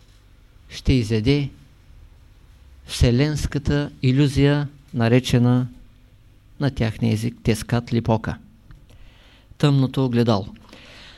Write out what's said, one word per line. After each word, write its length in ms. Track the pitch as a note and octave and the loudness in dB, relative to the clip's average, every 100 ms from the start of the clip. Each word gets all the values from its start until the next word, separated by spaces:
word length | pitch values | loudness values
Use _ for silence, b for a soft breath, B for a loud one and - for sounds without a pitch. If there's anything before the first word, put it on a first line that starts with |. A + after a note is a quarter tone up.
| _ - _ - - - - | _ -20 _ -20 -20 -20 -20
ще 220 | - - | -6 0
изяде 560 | C3+ G#2+ A2+ A2 C#3+ C#3 - - - - - - - - - - - - - - | 0 0 -2 0 0 -2 -10 -20 -20 -20 -20 -20 -20 -20 -20 -20 -20 -20 -20 -8
вселенската 1040 | - B2+ A#2+ D3+ D3+ - C#3+ - D3 D3 - | 0 2 4 0 -2 -4 -4 -2 -2 -4 -4
илюзия, 640 | C3 C3 D3 B2+ C#3 D3 C#3+ - - | 0 2 2 2 2 2 -4 -10 -10
наречена 720 | B2 A#2 B2 B2 B2 A#2+ B2 B2 - - - - - - - - - | -2 2 2 2 2 4 2 0 -8 -20 -20 -20 -20 -20 -20 -20 -6
на 100 | C#3 | -6
тяхния 420 | - A2+ - A#2 | -2 -4 -2 -2
език 220 | G#2+ A#2 - | -2 -4 -6
тескат 500 | - G#2+ - A#2+ A#2 | -2 -2 -2 -4 -2
липока, 460 | A#2 A2 A2 - C#2 - - - - - b b b b b b - | -4 0 -2 -2 -10 -14 -20 -20 -20 -20 b b b b b b -2
тъмното 460 | D3+ C#3 C3 C#3 | 2 2 2 0
огледало. 420 | C3 A#2 A#2 G#2 G2 - B B B B B | 0 2 2 0 -2 -14 B B B B B